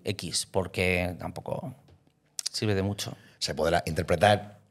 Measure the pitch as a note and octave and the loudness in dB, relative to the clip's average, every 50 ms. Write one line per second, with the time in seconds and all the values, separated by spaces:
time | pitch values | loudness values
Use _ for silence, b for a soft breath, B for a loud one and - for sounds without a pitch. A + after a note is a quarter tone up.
0 | - - G2+ - - D#2+ - - - - - G2 F2+ F2 - - F2+ F2+ F2+ F2+ | -6 -6 -6 -4 -6 -4 -4 -4 -6 -2 -2 -2 -2 -2 -2 0 2 2 2 2
1 | F2+ F2+ E2+ E2 E2 E2+ F2+ - - - - - - C3+ - - _ - - _ | 0 -2 -4 -6 -10 -10 -10 -10 -8 -6 -6 -6 -6 -10 -12 -14 _ -20 -20 _
2 | _ _ _ _ _ _ - - - - - - A2+ G#2+ G2+ F#2+ F#2+ G2+ G2+ G2+ | _ _ _ _ _ _ -12 -8 -8 -6 -4 -2 0 2 2 2 0 0 -2 -4
3 | - - - b b b b b - - D#2+ D2 D#2 E2 E2+ - - - D#2 F2 | -8 -10 -10 b b b b b -6 -6 -2 0 2 4 2 2 2 0 -2 -2
4 | E2 - F#2 D#2+ G#2 G#2 G#2 G2 - - - - _ _ | 0 0 2 6 6 6 6 6 2 -8 -16 -20 _ _